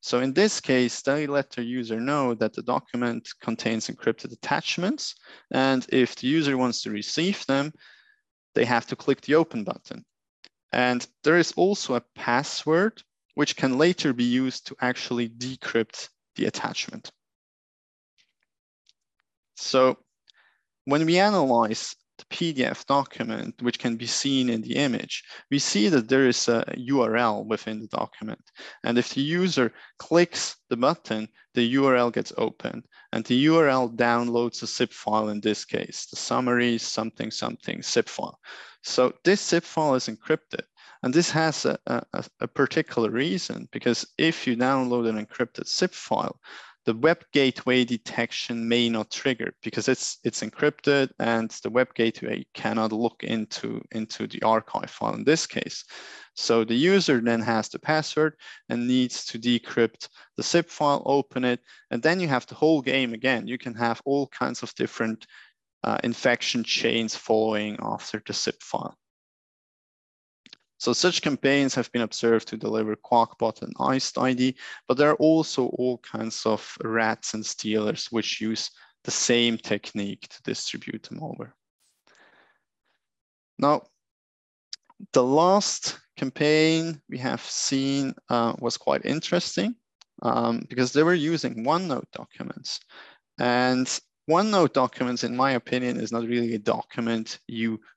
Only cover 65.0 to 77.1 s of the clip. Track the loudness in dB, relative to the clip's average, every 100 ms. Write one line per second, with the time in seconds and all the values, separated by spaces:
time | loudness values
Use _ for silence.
65 | -4 -4 -10 -20 -20 _ _ _ -2 -2
66 | -2 0 2 2 0 -4 -2 0 2 0
67 | -2 -6 0 2 2 0 -4 -6 -6 -6
68 | -6 -10 -6 -4 -4 -6 -6 -6 -6 -12
69 | _ _ _ _ _ _ _ _ _ _
70 | _ _ _ _ _ -20 _ _ -2 2
71 | 2 2 -2 0 2 4 2 0 -2 -2
72 | -4 0 2 2 0 -8 -4 -2 -2 -6
73 | 2 2 2 0 -4 -4 -12 -2 0 0
74 | -2 -2 0 2 0 -2 -12 -18 _ 4
75 | 4 6 6 6 2 0 0 0 -2 -2
76 | -6 -6 -6 -2 0 0 -2 -10 -2 0
77 | 2